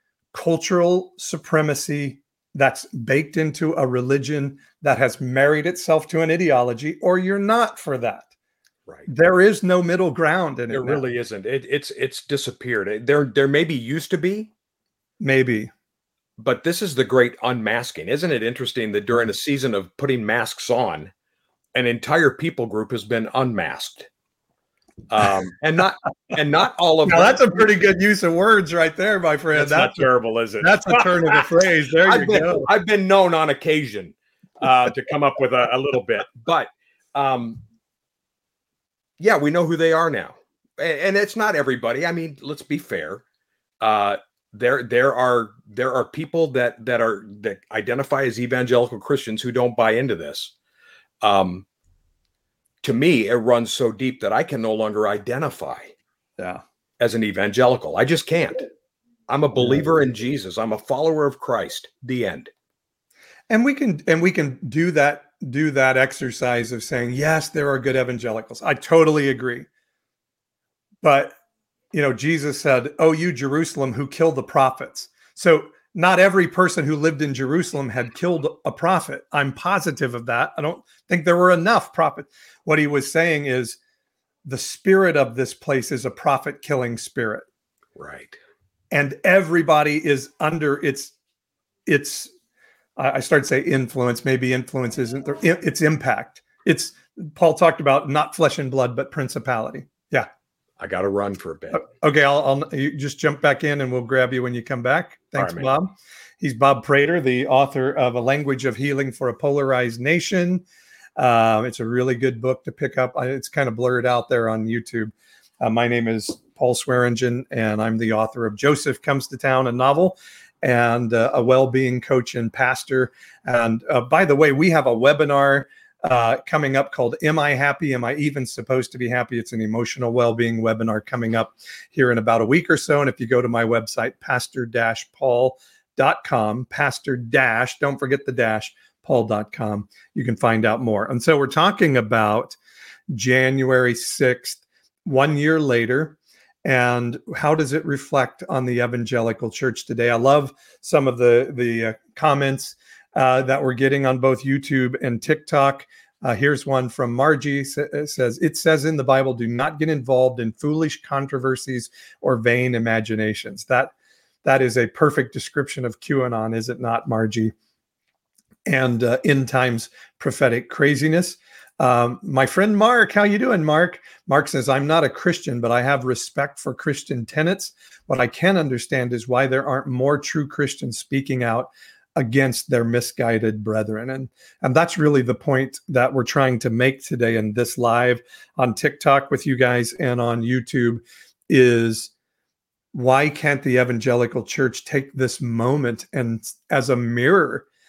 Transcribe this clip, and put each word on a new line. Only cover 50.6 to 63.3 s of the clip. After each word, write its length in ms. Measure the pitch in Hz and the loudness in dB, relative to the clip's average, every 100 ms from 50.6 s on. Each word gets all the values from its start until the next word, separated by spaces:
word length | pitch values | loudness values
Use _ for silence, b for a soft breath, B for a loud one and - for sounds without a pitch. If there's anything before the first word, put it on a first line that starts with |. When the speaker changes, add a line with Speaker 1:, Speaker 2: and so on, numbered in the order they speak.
| b b b b b _ | b b b b b _
Speaker 2:
Um, 460 | 107 98 92 90 95 _ _ _ _ _ _ _ _ _ _ _ | 2 2 2 -4 -16 _ _ _ _ _ _ _ _ _ _ _
to 100 | - | -4
me, 340 | 120 156 139 104 | 0 4 2 2
it 80 | |
runs 380 | 120 113 120 113 | 0 4 2 2
so 180 | - 120 | -2 -2
deep 300 | 107 131 127 | -2 -6 -4
that 120 | 104 | -2
I 120 | 110 | -2
can 180 | 160 135 | -2 -4
no 100 | 110 | -4
longer 360 | 110 110 107 107 | -2 -2 -2 -2
identify 720 | 104 101 127 143 - 73 - - _ _ _ _ - | -2 -6 -6 -6 -8 -12 -12 -16 _ _ _ _ -12
Speaker 1:
Yeah. 220 | 90 - - _ _ _ | -12 -12 -16 _ _ _
Speaker 2:
as 140 | 120 113 | -2 0
an 80 | |
evangelical. 720 | 107 92 101 107 123 123 78 85 | -2 -2 -2 2 2 2 -2 -2
I 80 | |
just 240 | 135 160 - | 0 0 0
can't. 340 | 165 156 170 175 _ _ _ _ _ - | -2 -2 -6 -12 _ _ _ _ _ -6
I'm 140 | 135 | 0
a 60 | 147 | 0
Speaker 1:
Yeah. 60 | |
Speaker 2:
believer 460 | 131 123 139 147 160 | 2 2 2 2 2
in 140 | 131 | 2
Jesus. 420 | 113 120 143 95 87 | 0 -6 -6 -6 -6
I'm 160 | 110 | -4
a 60 | 107 | -6
follower 480 | - 135 160 156 143 | -4 -2 0 0 -2
of 140 | 135 | -2
Christ. 480 | - 117 80 - - _ | -4 -4 -4 -10 -14 _
The 220 | 123 127 107 | -8 -4 -4
end. 240 | 82 - _ _ _ _ _ _ b b | -6 -16 _ _ _ _ _ _ b b